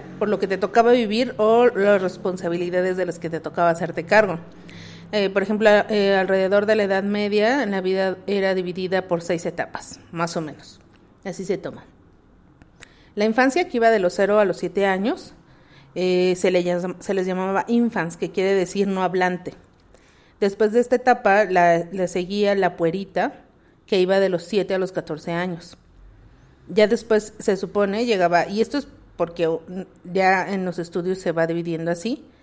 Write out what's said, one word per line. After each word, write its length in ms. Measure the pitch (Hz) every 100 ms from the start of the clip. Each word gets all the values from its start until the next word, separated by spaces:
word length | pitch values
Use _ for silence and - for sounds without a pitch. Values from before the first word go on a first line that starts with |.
| - -
por 120 | 214
lo 80 | 190
que 80 | 196
te 100 | 208
tocaba 360 | 196 233 226
vivir 420 | 247 214 220 254 -
o 300 | 214 226 247
las 340 | 190 202 202
responsabilidades 960 | 185 - 196 180 175 175 175 180 185 185
de 80 |
las 140 | 180 170
que 100 | 165
te 120 | 165
tocaba 280 | 156 180 170
hacerte 360 | 165 170 170
cargo. 340 | 165 208 208 - - - - - - - -
Eh, 160 | 214 196
por 140 | 196
ejemplo, 260 | 196 214 214
eh, 480 | 208 202 214 196 196
alrededor 480 | 190 190 190 202
de 120 | 208 220
la 80 |
Edad 180 | 202 196
Media, 640 | 202 208 208 208 214 277 214
la 160 | 196
vida 340 | 185 190 190 185 -
era 280 | 202 190
dividida 540 | 185 180 175 185 185 185
por 120 | 170
seis 240 | 170 170
etapas, 560 | 175 170 - - - - -
más 260 | 165 170 170
o 20 |
menos. 400 | 156 - - - _ _ _ _
Así 200 | 196 175
se 140 | 185 190
toma. 260 | 147 - - _ _ _ _ _ _ _ _ _ - _ -
La 100 | -
infancia, 440 | 214 226 262 349 359
que 100 | 240
iba 120 | 226
de 80 | 220
los 160 | 180
cero 240 | - 196 214
a 60 |
los 140 | 196 170
siete 280 | 175 185 196
años, 480 | 185 220 359 - - - - _ - - -
eh, 380 | 185 180 180 180
se 160 | 190
le 100 | 180
llam-, 320 | 175 175 180 180
se 140 | -
les 120 | 196 185
llamaba 380 | 185 190 196 -
infans, 500 | 233 233 214 165 165
que 140 | 175
quiere 240 | 180 190
decir 320 | 196 175 196 202
no 160 | 190
hablante. 520 | 185 185 180 180 175 - _ _ _ _ _ _ _ -
Después 340 | 196 190 214
de 60 | 226
esta 160 | 240
etapa, 500 | 247 254 233 208 196
la, 340 | 196 185 175 170 170
le 160 | 196 175
seguía 480 | 185 180 208 202
la 220 | 202 185 185
puerita, 640 | 165 190 196 - 233 - _ _ _ _ -
que 120 | 196
iba 220 | 185 190
de 80 | 190
los 160 | 175
siete 300 | - 208 180
a 40 | 190
los 140 | 180
catorce 400 | 175 156 151 170
años. 440 | 170 185 170 - - _ - - - - _ _ _ -
Ya 180 | 185 214
después, 480 | 233 - 214 214 -
se 160 | - 190
supone, 500 | 185 202 202 202 240
llegaba, 400 | 196 175 170 165
y 140 | 202
esto 180 | 220 285
es 80 | - - - -
porque, 320 | 170 170 165
mm, 640 | 165 - 185 180 _ 180
ya 360 | 185 190 190 165
en 160 | 196
los 140 | 185 170
estudios 400 | 170 175 175 185
se 140 | 180
va 160 | 165 165
dividiendo 420 | 170 170 160 165
así, 340 | 170 226 277 - _